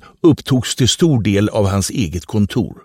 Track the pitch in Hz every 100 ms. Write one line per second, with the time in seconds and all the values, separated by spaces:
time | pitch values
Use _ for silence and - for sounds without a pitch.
0 | - _ 165 - - 131 - - 123 -
1 | 170 127 101 98 104 110 98 98 92 -
2 | 85 85 - 110 101 123 85 -